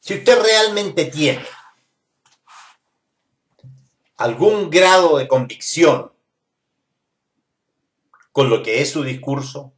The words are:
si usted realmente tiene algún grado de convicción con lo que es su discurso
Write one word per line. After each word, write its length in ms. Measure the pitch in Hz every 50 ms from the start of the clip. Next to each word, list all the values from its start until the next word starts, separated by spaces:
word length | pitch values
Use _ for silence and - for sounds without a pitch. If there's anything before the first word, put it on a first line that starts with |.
si 180 | _ - 196 208
usted 240 | - - 254 240 220
realmente 600 | 220 220 214 220 214 208 208 208 185 139 160 156
tiene 420 | - - 151 151 139 131 - - - - - - - _ _ _ _ _ _ _ _ _ _ _ _ _ _ _ _ - - - - _ _ _ _ _ _ _ _ _ _ _ _ _ _ _ _ _ _ _ - - _ _ _ _ _ _ _ _
algún 540 | _ 113 117 113 120 165 208 208 208 196 165
grado 480 | 151 175 185 185 185 185 175 165 151 139
de 100 | 131 131
convicción 840 | 131 131 127 - - - - - - 156 170 151 127 - - - _ _ _ _ _ _ _ _ _ _ _ _ _ _ _ _ _ _ _ _ _ _ _ _ _ _ _ _ _ _ _ _ _ _ _ _ _ _ _ _ _ _ _ _ _
con 180 | 139 135 131
lo 120 | 117 107 -
que 180 | 113 110 123 143
es 80 | -
su 140 | - 160 139
discurso 680 | 131 127 131 - 139 139 139 135 - - 147 139 - _